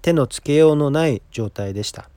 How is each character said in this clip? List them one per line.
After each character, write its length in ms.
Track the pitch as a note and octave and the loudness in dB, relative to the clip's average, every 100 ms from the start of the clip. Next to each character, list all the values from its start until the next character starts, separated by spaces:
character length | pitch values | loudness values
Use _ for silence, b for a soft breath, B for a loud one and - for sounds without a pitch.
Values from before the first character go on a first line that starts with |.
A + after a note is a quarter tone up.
手 120 | E3+ | 2
の 140 | E3 B2+ | 0 0
つ 140 | - | -4
け 120 | - | 0
よ 200 | D3 D#3 | 4 4
う 20 | D3+ | 4
の 160 | D3 | 0
な 160 | D3+ E3 | 0 0
い 140 | A2 - | -2 -8
状 180 | - G#2+ | -8 -8
態 240 | - G2+ | -6 -8
で 80 | G2 | -6
し 100 | G#2 | -8
た。 180 | - - | -12 -20